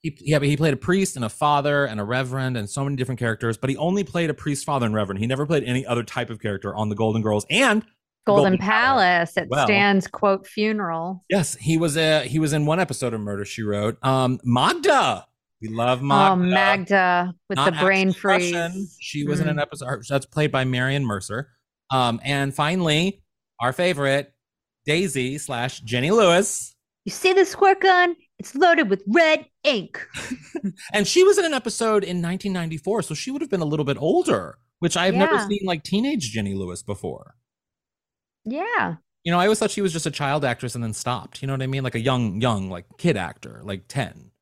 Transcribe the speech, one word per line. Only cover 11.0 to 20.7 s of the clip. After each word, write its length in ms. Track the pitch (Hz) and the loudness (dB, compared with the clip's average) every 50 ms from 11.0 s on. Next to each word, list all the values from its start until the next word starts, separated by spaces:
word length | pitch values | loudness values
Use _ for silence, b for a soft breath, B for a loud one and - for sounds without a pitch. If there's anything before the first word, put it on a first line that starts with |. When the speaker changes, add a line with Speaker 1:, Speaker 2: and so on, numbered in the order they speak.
| 165 180 190 180 _ _ | -6 -6 -8 -10 _ _
Speaker 1:
Yes, 240 | - 202 156 - - | 0 0 0 -2 -4
he 200 | - 107 156 165 160 | -6 -2 0 2 2
was 180 | 170 165 139 | 2 0 0
a, 280 | 165 160 156 156 156 127 | 2 2 2 2 2 0
he 140 | 113 123 156 | 0 -2 0
was 120 | 156 151 | 0 2
in 140 | 147 151 151 | 0 0 2
one 120 | 147 156 180 | 2 2 0
episode 340 | 185 147 127 - - 120 113 | 0 -2 -4 -4 -4 -4 -4
of 60 | 110 | -4
Murder, 240 | 104 101 101 98 101 | -6 -6 -6 -6 -6
She 180 | - - - | -8 -8 -6
Wrote. 360 | 110 104 104 101 104 110 117 - - | -4 -2 -2 0 0 -2 -2 -2 0
Um, 340 | 131 131 131 131 127 127 - - | 0 2 2 2 0 -2 -2 0
Magda. 800 | 123 120 127 131 302 349 349 285 392 302 269 196 135 110 90 - _ _ _ _ _ _ _ | 0 2 2 2 2 0 0 2 2 4 4 4 2 -2 -4 -8 _ _ _ _ _ _ _
We 60 | 110 110 | -14 -10
love 340 | 110 113 117 123 127 123 | -4 -2 2 2 2 0
Magda. 300 | 135 139 139 139 147 196 | 2 2 4 6 6 6
Speaker 2:
Oh, 40 | 190 | 4
Magda 1000 | 180 180 180 180 185 196 196 196 196 180 - 202 196 185 180 175 175 180 185 175 _ _ _ | 4 2 2 2 4 4 2 2 0 0 0 2 2 4 4 2 2 0 -2 -6 _ _ _
with 80 | 196 | -2
Speaker 1:
Not 180 | 139 139 190 170 | 0 2 0 2
Speaker 2:
the 40 | 151 | 2
brain 280 | 185 190 190 190 190 190 | 2 2 4 4 2 2
Speaker 1:
Axel 220 | 180 - - 196 | 0 0 0 2
Rushen. 420 | 190 185 180 175 175 170 170 170 | 2 2 2 0 -2 -2 -4 -4
Speaker 2:
freeze. 240 | 180 190 202 170 - _ | -6 -8 -10 -10 -12 _
Speaker 1:
She 240 | - - - 147 147 | -14 -10 -6 -4 -2
was 120 | 143 - 143 | -2 0 0
in 80 | 156 151 | 0 0
an 80 | 151 | 0
Speaker 2:
Mm. 60 | 147 | -2
Speaker 1:
episode. 240 | 147 - 147 139 - | -4 -4 -6 -12 -8
Her, 160 | 123 139 110 113 - | -8 -8 -8 -6 -4
that's 180 | 143 139 131 | -4 -4 -4
played 240 | _ - 156 151 147 | _ -2 0 0 0
by 120 | - 135 131 | 2 0 0
Marion 400 | 127 | 0